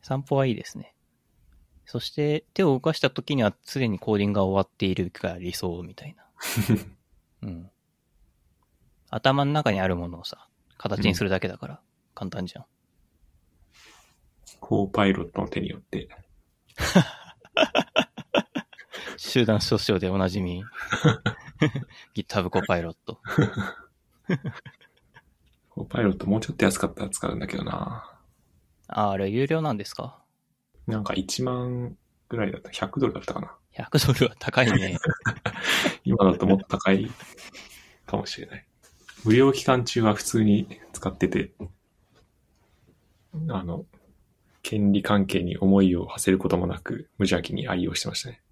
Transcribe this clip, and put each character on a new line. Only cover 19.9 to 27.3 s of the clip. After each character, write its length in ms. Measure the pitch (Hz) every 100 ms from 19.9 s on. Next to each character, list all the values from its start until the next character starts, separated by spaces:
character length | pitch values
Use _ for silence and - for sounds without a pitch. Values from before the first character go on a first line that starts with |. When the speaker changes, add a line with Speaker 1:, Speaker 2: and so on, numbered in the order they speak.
| 98
Speaker 1:
訟 20 |
で 100 | 90
お 80 | 95
な 120 | 95
じ 120 | 95
み。 240 | 92 87 101 - - - 156 - -
<laughs> 840 | - - - 151 139 127 - -
GitHub 340 | - - - 90
コ 100 | 95
ー 60 | 87
パ 120 | 90
イ 40 |
ロ 80 | 85
ッ 60 | 80
ト。 160 | - -
Speaker 2:
<laughs> 40 | - - 120 - 101 - - _ _ _ _ 170 - - - _ _ _ _ - _ _ _ _ _
コ 140 | -
ー 20 |
パ 160 | - -
イ 40 |
ロ 80 | 110
ッ 40 | 95
ト 100 | 92
も 120 | 104
う 20 |
ち 100 | -
ょ 40 |
っ 20 | -
と 80 |
安 140 | 101 98
か 80 | 98
っ 80 |
た 100 | -
ら 60 | 98
使 180 | -
う 80 | -